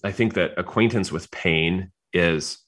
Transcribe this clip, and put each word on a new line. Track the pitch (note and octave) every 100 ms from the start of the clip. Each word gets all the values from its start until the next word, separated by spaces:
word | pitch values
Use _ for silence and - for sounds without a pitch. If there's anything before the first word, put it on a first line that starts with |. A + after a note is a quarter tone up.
I | G2+
think | G2+ A2+ F#2+
that | F2 -
acquaintance | F2+ G#2+ A2+ A2+ F#2
with | D#2+ -
pain | - E2+ D#2+ E2 F#2 F#2 _ _
is | F2+ E2+ D#2 - -